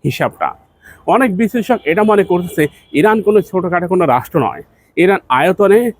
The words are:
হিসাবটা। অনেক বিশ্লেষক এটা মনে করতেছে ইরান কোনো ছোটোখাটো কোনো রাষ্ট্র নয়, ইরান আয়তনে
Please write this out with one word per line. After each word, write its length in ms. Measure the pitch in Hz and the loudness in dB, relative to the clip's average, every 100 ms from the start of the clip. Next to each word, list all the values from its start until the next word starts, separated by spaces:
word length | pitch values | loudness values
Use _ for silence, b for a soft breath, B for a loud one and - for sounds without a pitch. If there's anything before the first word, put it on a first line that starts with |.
হিসাবটা। 440 | 143 - 127 - 69 - _ _ b b - | -6 -2 -4 -4 -8 -8 _ _ b b -2
অনেক 300 | 285 254 185 | 0 0 0
বিশ্লেষক 420 | 226 240 214 226 | -2 -2 -2 -2
এটা 180 | 143 170 | 0 0
মনে 220 | 214 208 | 2 2
করতেছে 420 | 185 180 180 - 151 b b | 2 -2 -2 -4 -4 b b
ইরান 300 | 139 208 220 | 0 2 2
কোনো 180 | 202 208 | 2 0
ছোটোখাটো 460 | - 185 175 175 175 | -2 -6 -4 -4 -2
কোনো 160 | 185 160 | 0 2
রাষ্ট্র 340 | 123 - 170 | 0 -2 -2
নয়, 220 | 110 71 - _ _ - | -2 -6 -20 _ _ 0
ইরান 240 | 180 196 _ | 0 0 _
আয়তনে 640 | 127 165 180 196 208 240 | 0 0 2 4 4 2